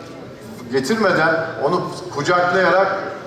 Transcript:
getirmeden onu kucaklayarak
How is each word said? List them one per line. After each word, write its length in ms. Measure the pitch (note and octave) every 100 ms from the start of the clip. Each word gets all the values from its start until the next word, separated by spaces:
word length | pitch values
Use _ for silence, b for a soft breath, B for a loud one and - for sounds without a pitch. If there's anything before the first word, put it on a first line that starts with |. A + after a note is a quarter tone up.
| - - - - - - -
getirmeden 760 | C3+ - A3 G3 D#3 D#3+ D#3+ - -
onu 280 | C#3+ F3 - - - C#3
kucaklayarak 840 | D3+ F3+ F3+ F#3 F3+ F3+ G3 - - -